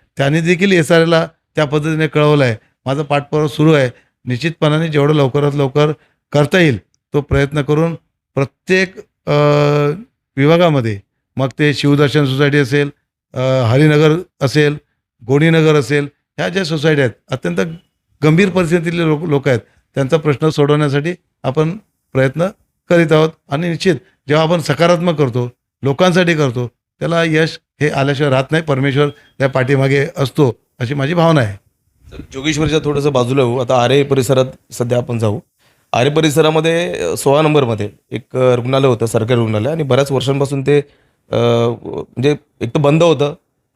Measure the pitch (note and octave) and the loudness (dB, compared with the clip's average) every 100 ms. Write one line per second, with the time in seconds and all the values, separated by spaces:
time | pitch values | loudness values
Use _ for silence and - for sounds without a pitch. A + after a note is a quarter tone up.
0 | _ - C#3 D#3 E3 F3 G3 F3+ D3 E3+ | _ -4 0 0 0 0 2 2 4 2
1 | E3 E3 E3 _ _ - D3+ D3+ D3+ D#3 | 4 2 -2 _ _ -4 -2 -2 -2 -2
2 | D#3 D3+ D3+ D3 B2+ G#2+ _ _ B2+ C#3 | -2 2 2 4 2 -2 _ _ -6 -4
3 | C#3+ C#3+ C#3 D3+ D3+ - D#3 D3+ B2+ - | -2 -4 -2 -2 -2 2 4 4 2 -4
4 | _ _ - B2 D#3+ D#3+ D#3 D3+ E3 D3+ | _ _ -8 -4 -4 -2 0 0 0 0
5 | C#3+ D3+ C3+ C#3+ D3 C#3+ C#3 C#3+ D3+ D3 | 2 2 2 0 -2 -2 -2 0 0 -2
6 | _ _ _ D3 D3 F#3+ E3 G#2 _ _ | _ _ _ 0 2 2 2 0 _ _
7 | _ D3 C3+ C#3 C#3 D3+ C#3 D3+ E3 E3 | _ -6 -2 -2 0 -2 -2 0 -2 -6
8 | _ _ _ - C3+ _ - F#3 F#3 - | _ _ _ -6 -6 _ -2 0 -2 -6
9 | - _ - D3 D3 D3 D3 D3 D3 E3+ | -20 _ -2 0 2 2 2 0 -2 -4
10 | A#3+ _ _ - C#3+ E3+ F3 C#3+ A2+ G2+ | -12 _ _ -2 2 4 4 2 -2 -6
11 | - _ _ - C3 - D3 C#3 C#3+ C#3+ | -12 _ _ -6 -4 0 -2 0 0 2
12 | C#3+ D3+ C#3+ C3 D3 D3 C3 C#3+ C#3+ - | 2 2 0 0 0 2 0 0 -2 -6
13 | _ _ _ B2+ C3 C3 A#2 B2+ D#3 D3+ | _ _ _ -6 -2 0 2 4 4 4
14 | D#3 D#3 F#3 - C#3 D3+ D3 D3 _ _ | 4 2 -6 -6 -2 0 0 -2 _ _
15 | _ _ G#2+ C#3+ D#3+ D#3+ D#3 D3+ C3 D3 | _ _ -2 2 4 4 4 2 2 -2
16 | C#3+ _ _ - F3+ F3+ E3+ D#3+ D#3 D3+ | -4 _ _ -8 -6 -4 -4 -2 0 0
17 | B2+ - - B2+ F3 F3 E3+ E3+ _ _ | 0 -4 -10 -8 -6 -4 -6 -8 _ _
18 | _ - D#3 D#3+ G3 F3+ E3+ F3 E3 E3+ | _ -2 2 4 2 0 0 0 -2 -2
19 | E3 D3+ E3 C#3+ C#3 A#2+ - _ _ - | -2 -2 -2 -2 0 -2 -4 _ _ -6
20 | C3+ D#3+ D3+ C3+ D#3 D3+ C#3+ D3 D3 C#3+ | -2 0 0 -2 -2 0 2 2 0 -2
21 | D#3 F3 _ _ C3+ C3+ D#3 G#3 _ _ | -4 -8 _ _ -6 -2 -4 -4 _ _
22 | _ C3 C3+ D3+ F#3 - _ _ - F3 | _ -2 0 0 -6 -6 _ _ 0 2
23 | E3 D#3 D#3+ - - C#3+ F3 D#3+ F#3+ D#3 | 4 2 2 -4 -8 -6 -4 -4 -2 -2
24 | _ _ - D3+ D#3+ F3 C#3+ C#3 E3+ F3 | _ _ -4 0 0 0 -2 0 2 2
25 | F3 D3+ C#3 A#2+ A#2+ - _ - C3 C3 | 0 0 -2 -2 -6 -10 _ -8 -4 0
26 | F#3 F3 E3+ D#3+ C#3 A#2+ B2 _ _ - | 2 2 0 0 -2 -2 -8 _ _ -10
27 | D3+ E3 E3 D#3 D#3+ - _ - D3 C#3+ | -4 -2 0 0 0 -4 _ -4 -2 0
28 | C#3 C#3 D3 C3 C3+ D#3 D#3+ C3 C#3 C3+ | -2 0 0 0 0 -2 -2 -2 0 0
29 | D3 - _ - C3+ C3 B2+ C#3 C3+ C#3 | -2 -4 _ -4 -2 0 0 2 2 0
30 | C#3 - C3+ - C#3 - _ - A#2+ C#3+ | -2 -4 -6 0 0 0 _ -10 -8 -4
31 | C#3 F3 E3 D#3 G#2+ G2 _ _ _ _ | -4 0 2 2 0 -6 _ _ _ _
32 | - - - C3+ C#3+ D3 D#3 D3+ C#3+ C#3+ | -20 -20 -16 -8 -4 -2 0 -2 -2 -2
33 | C#3+ C3 A#2+ C3+ B2 B2 B2 B2+ A#2+ C#3+ | 0 0 0 0 0 0 0 0 2 2
34 | C#3+ C3+ B2+ C3 C3 - _ - A#2+ B2 | 2 0 0 0 0 -4 _ -8 -4 -2
35 | A#2+ A#2 A2 A2 - _ _ _ - - | -4 -2 -2 -4 -10 _ _ _ -6 -2
36 | C3 D3+ D#3 C#3+ D#3 D#3+ E3 E3 F3+ F3 | 0 2 0 2 2 2 0 -2 -4 -4
37 | E2+ G#2+ C#3 C#3+ D#3 D3+ B2 G#2+ G#2 - | -6 -2 0 2 2 2 0 -2 -6 -12
38 | - A#2+ - B2+ B2+ A#2+ A#2+ C3+ C3+ A#2 | -12 -12 -8 -2 2 2 0 0 2 0
39 | A#2 A#2 A2+ B2 A2 G#2+ A#2 E3 C#3+ B2+ | 0 -2 0 0 0 -2 -2 -4 0 0
40 | C#3 C3 B2 C#3 C#3 C#3 C#3 D3 C#3+ _ | 0 -2 -2 -2 -2 -4 0 0 0 _
41 | _ _ - A2+ A#2+ A#2 A#2 A#2 - - | _ _ -6 -2 0 2 0 -4 -8 -12
42 | - - C3+ D3 _ - A#2 D#3+ C#3+ D#3+ | -10 -2 -2 -2 _ -12 -6 0 2 2
43 | E3+ C#3 C#3+ D#3 _ _ _ | 2 2 -2 -6 _ _ _